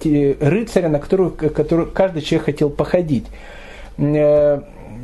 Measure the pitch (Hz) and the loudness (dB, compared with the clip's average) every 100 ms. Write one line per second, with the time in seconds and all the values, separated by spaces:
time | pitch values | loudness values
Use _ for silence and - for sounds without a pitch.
0 | 160 147 143 135 143 190 233 196 170 143 | 2 2 2 2 2 2 0 0 2 0
1 | - 190 175 - 151 151 151 165 160 - | 0 0 2 0 -2 0 0 0 0 0
2 | 190 160 139 160 151 139 147 143 147 180 | 0 0 -2 -2 0 0 0 0 0 0
3 | 165 120 - - - - - - - - | 0 -2 -4 -14 -18 -18 -18 -18 -14 -4
4 | 147 151 147 147 147 143 - - - 110 | 0 2 4 4 4 2 -4 -16 -16 -12